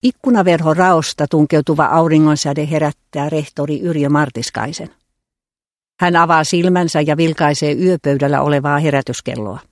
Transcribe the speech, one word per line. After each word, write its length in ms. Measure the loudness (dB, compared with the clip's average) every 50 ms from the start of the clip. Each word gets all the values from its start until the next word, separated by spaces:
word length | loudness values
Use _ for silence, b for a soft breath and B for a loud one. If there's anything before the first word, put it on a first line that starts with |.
| 0
Ikkunaverhon 720 | -2 -2 _ -2 0 2 2 4 4 2 2 2 0 2
raosta 500 | 2 2 2 2 2 0 -2 -4 -4 -4 0
tunkeutuva 560 | 2 2 2 2 2 0 0 0 0 0 2
auringonsäde 800 | 2 2 2 2 4 4 4 4 4 2 0 -2 -4 -4 -4 -4 -2
herättää 580 | -2 -2 -2 -2 -4 _ _ _ -8 -6 -6 -2
rehtori 520 | -4 -4 -6 -6 _ -8 -6 -4 -4 -4
Yrjö 280 | -4 -4 -2 -2 0 2
Martiskaisen. 840 | 2 2 0 0 -4 -8 -10 -8 _ -8 -8 -8 -8 -12 -14 -16 _ _ _ _ _ _ _ _ _ _ _ _ _ _ _ _ _ _ _ _ _ _
Hän 160 | -2 2 4
avaa 280 | 2 4 4 4 2 2
silmänsä 560 | 0 0 0 2 2 2 2 0 0 0 -2
ja 160 | 0 0 0
vilkaisee 580 | 0 0 0 0 0 0 0 0 0 -2 -2 -2
yöpöydällä 680 | 0 0 0 0 0 0 -2 -2 0 0 0 0 0 0
olevaa 360 | 0 0 0 0 0 -2 0
herätyskelloa. 840 | 0 0 0 -2 -2 -4 -10 -8 -8 -10 -8 -8 -8 -10 -10 -12 -16 _